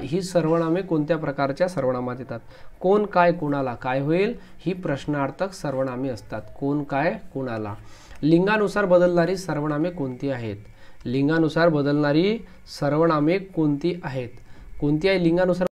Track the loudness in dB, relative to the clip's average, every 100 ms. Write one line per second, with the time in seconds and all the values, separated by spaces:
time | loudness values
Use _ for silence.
0 | 0 -4 0 0 2 2 2 0 0 -2
1 | 0 0 -2 -2 -2 0 -2 0 -2 -2
2 | -4 -8 -10 -12 -12 -16 -16 -2 2 4
3 | 4 4 4 4 -2 -2 -2 -4 -2 -2
4 | 0 2 0 -4 -14 -8 -6 -4 -4 -4
5 | -2 -2 -2 -4 -6 -4 -6 -2 -2 -2
6 | -6 -6 -8 -10 -10 -6 -2 -2 -2 0
7 | 0 -4 -10 -8 -6 -6 -6 -8 -14 -18
8 | -18 -2 4 4 4 2 2 0 4 6
9 | 6 4 2 -2 -4 -4 -2 -2 -2 -2
10 | -6 -4 -4 -4 -6 -8 -12 -20 -18 -12
11 | -4 0 2 4 2 4 4 4 2 2
12 | 4 4 2 0 -6 -18 -18 -4 0 2
13 | 4 4 4 2 -2 0 0 2 -2 -4
14 | -6 -6 -8 -12 -18 -18 -12 -4 0 2
15 | 2 4 4 4 2 2 -2